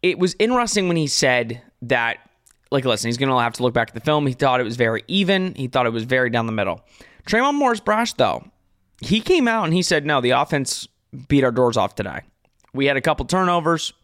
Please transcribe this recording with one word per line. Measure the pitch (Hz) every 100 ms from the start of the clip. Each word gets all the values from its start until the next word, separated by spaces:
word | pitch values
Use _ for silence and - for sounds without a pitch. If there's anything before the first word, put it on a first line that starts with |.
it | 180 170
was | 180 -
interesting | 220 247 240 208 185
when | 170
he | 147
said | - 143 123 117 117 - _
that, | 120 127 117 - _ _ _ _ _
like, | 139
listen, | 131 107 113
he's | 120
gonna | 135 131
have | 117
to | 117
look | 123
back | 120 113
at |
the | 113
film. | 131 151 143
He |
thought | 123 139 127
it |
was | 117 117
very | 117 113 -
even. | 185 185 190 185
He | - 127
thought | 131 120
it |
was | 113
very | 113 131 123
down | 117 113
the |
middle. | 110 95 82 _ _ - _ -
Tremon | 220 269
Morris-Brash, | 285 269 233 196 214 233
though, | - 117 62 - _ _ _ _ _
he | - 214
came | 220 359 247
out | 226
and | 180
he | 170
said, | 180 165
"No, | 143 147
the | 123
offense | 123 147 147 131 - - _ _ 131 -
beat | 143
our | 131
doors | 120 123 117
off | 98
today. | - 98 67 - _ _ _ _
We | - 139
had | 139
a |
couple | 143 151 123
turnovers | 185 185 175 160 165 - -